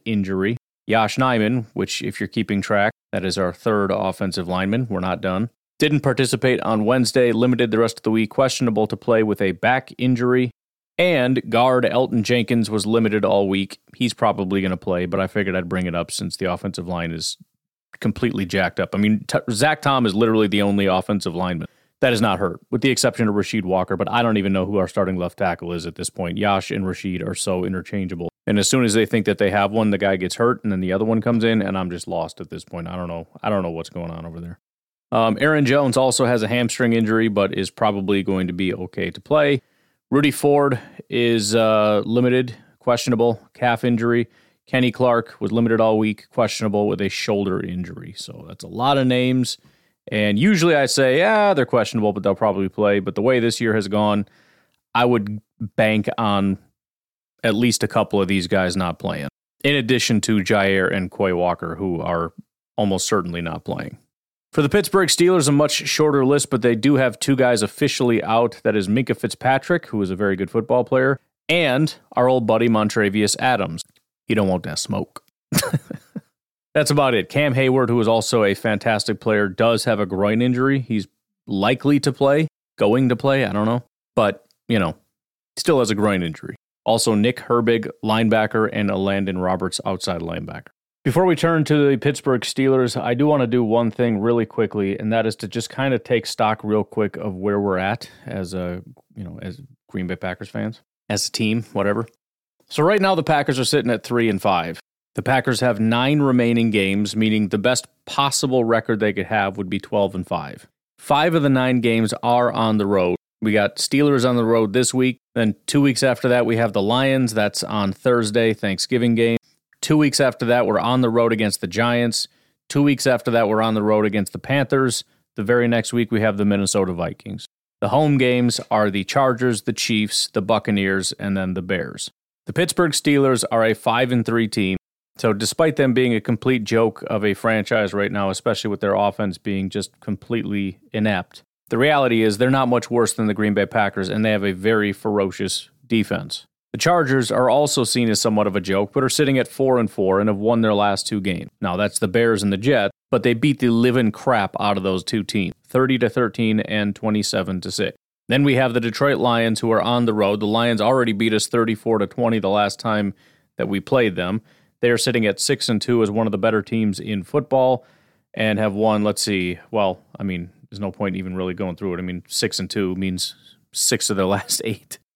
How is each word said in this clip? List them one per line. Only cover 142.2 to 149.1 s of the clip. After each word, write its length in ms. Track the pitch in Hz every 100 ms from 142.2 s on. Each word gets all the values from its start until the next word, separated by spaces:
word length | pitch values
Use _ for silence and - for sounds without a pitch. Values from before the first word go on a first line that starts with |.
is 160 | 110 101
they're 120 | 127
not 180 | 135 127
much 220 | 120 -
worse 220 | 120 110
than 140 | - 107
the 80 |
Green 200 | 98 107
Bay 120 | 101 98
Packers, 420 | 113 101 98 95
and 160 | 104
they 80 | 110
have 120 | 104
a 80 | 101
very 400 | 92 104 113 104
ferocious 800 | 98 110 104 98 - 98 - - _ _
defense. 600 | 113 104 95 - - - _ _
The 60 | -
Chargers 540 | 160 175 139 135 117
are 160 | 120 123
also 360 | 135 147 -
seen 260 | 113 127 113
as 100 | 104
somewhat 260 | 113 107 104
of 80 |
a 60 | 98
joke, 320 | 90 98 101
but 100 | 143
are 60 |
sitting 300 | 131